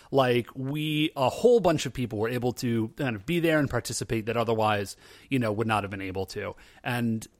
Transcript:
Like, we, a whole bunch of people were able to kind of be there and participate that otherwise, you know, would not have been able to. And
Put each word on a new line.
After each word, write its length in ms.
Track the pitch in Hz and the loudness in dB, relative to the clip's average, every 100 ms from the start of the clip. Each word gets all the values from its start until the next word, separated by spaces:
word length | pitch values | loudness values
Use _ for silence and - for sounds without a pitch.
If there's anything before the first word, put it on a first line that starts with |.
| - | -2
Like, 360 | 135 127 123 - - | 2 4 2 0 -6
we, 560 | 131 151 151 151 156 143 | -6 -4 -2 0 0 2
a 100 | 127 | 0
whole 320 | - 240 240 | 4 4 6
bunch 260 | 180 156 135 | 4 2 -2
of 60 | |
people 280 | - 117 107 | -4 -4 -2
were 100 | 113 | -2
able 240 | 123 123 | -2 -2
to 400 | 113 123 117 113 - | -2 0 0 -2 -4
kind 220 | 139 107 | -4 -4
of 80 | 117 | -2
be 160 | 170 | 0
there 180 | 165 156 | 2 4
and 100 | 139 | 2
participate 580 | 120 - 117 110 117 107 | 0 -4 -6 -4 -2 -2
that 100 | 117 | 0
otherwise, 580 | 113 110 107 104 98 - - - - | 2 2 2 2 -2 -10 -20 -18 -4
you 100 | 131 | -2
know, 120 | 113 | 0
would 160 | 104 113 | 0 0
not 160 | 107 | 0
have 80 | 98 | -2
been 80 | 101 | -6
able 260 | 95 95 95 | -6 -6 -6
to. 280 | 104 95 - - - | -8 -10 -12 -18 -12
And 460 | - 120 120 110 - | -6 -2 -2 -2 -8